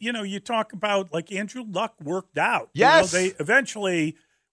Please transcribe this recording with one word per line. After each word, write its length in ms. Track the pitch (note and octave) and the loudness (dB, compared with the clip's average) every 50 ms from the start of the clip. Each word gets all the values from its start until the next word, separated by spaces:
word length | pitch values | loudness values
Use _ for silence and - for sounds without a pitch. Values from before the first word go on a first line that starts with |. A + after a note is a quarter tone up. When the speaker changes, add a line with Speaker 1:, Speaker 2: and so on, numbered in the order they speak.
Speaker 1:
you 120 | G#3 A#3 | -8 -6
know, 120 | A#3+ A3+ G#3 | -6 -6 -6
you 160 | G3 G3 G3 | -6 -8 -8
talk 320 | G3 - A#3 A3 G#3+ A3 | -6 -4 -2 -2 -2 -4
about, 400 | - F3+ - G#3 G3+ G3 F#3+ F#3 D3 | -6 -4 -2 0 0 0 0 -2 -4
like, 160 | E3+ E3+ - | -6 -6 -6
Andrew 320 | G#3 F#3+ G#3+ F#3+ - B3+ A#3+ G#3+ | -6 -8 -8 -8 -10 -12 -12 -8
Luck 240 | F3+ F3+ A3+ G#3+ - - | -6 -4 -6 -6 -8 -10
worked 340 | D#3+ C#3+ F3 F#3+ - _ - | -8 -6 -6 -6 -6 _ -4
out. 340 | D3 E3 A3+ A#3+ E3 A#2+ - - | -2 0 0 0 -2 -4 -4 0
You 80 | C#3+ | 4
know, 60 | A3 C4+ D#4+ | 6 6 8
Speaker 2:
Yes. 160 | - F#3+ F3 | 6 6 4
Speaker 1:
they 140 | E3+ F3+ F#3 F#3+ F#3+ - | 2 0 0 0 -2 -4
eventually 800 | D3 D#3 A3 C4+ C4 - - G#3+ G3+ F#3+ F3+ E3+ D3+ D#3+ D#3 _ _ _ _ _ _ _ | 0 2 2 2 2 0 -4 -4 -2 0 0 0 0 -2 -4 _ _ _ _ _ _ _